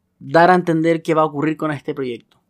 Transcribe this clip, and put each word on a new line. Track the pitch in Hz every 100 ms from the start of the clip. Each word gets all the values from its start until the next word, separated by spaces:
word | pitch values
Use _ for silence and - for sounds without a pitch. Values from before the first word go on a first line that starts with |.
| _ _
dar | 135 151 170
a | 180
entender | 175 165 165 165
qué | 165 156
va |
a | 156
ocurrir | 147 151 156
con | 156
este | 139 - 139
proyecto. | 131 117 _ _